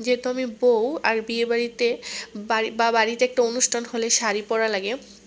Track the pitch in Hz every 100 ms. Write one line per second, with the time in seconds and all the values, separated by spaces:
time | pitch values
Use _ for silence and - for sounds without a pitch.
0 | 233 247 254 254 254 214 247 226 233 320
1 | 214 226 220 233 233 233 240 - 240 240
2 | - - - 208 214 220 220 226 233 226
3 | 220 233 247 247 233 240 240 240 233 233
4 | 226 233 226 202 208 226 220 202 196 262
5 | - -